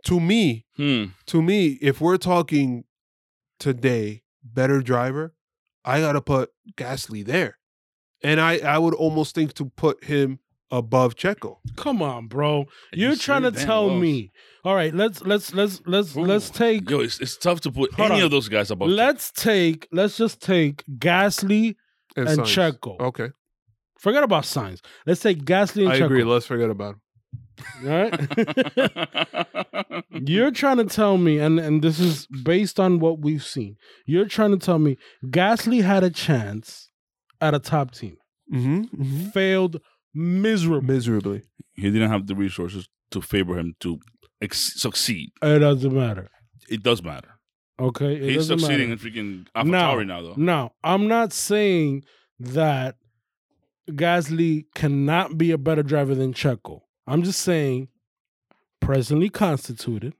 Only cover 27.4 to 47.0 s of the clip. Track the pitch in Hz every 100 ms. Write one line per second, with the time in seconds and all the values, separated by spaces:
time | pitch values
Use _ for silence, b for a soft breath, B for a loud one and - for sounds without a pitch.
27.4 | - - - 123 131 160 220 180 147 180
28.4 | 214 151 147 - 269 - - - - -
29.4 | - - - 190 - 175 - 143 135 185
30.4 | 269 233 277 262 208 - 208 190 170 151
31.4 | 151 160 156 151 160 156 180 151 - 135
32.4 | 127 180 208 - 185 175 160 160 147 151
33.4 | - 139 104 104 b b - 165 208 -
34.4 | 214 190 - 165 151 131 b b 131 170
35.4 | 190 226 226 247 190 196 185 - - 135
36.4 | 104 104 - - - _ _ _ _ _
37.4 | 156 147 - 156 131 - 107 - _ _
38.4 | - 139 127 165 233 175 135 139 190 196
39.4 | 190 190 185 160 _ _ _ 147 170 185
40.4 | 214 220 165 151 131 135 117 107 101 101
41.4 | - _ - - 98 107 110 104 98 98
42.4 | 98 90 87 95 87 _ _ 98 - 101
43.4 | 90 92 85 85 87 80 - _ _ _
44.4 | 104 - - - 117 - - 95 - _
45.4 | 151 151 147 135 135 131 120 95 95 _
46.4 | _ _ - 113 117 113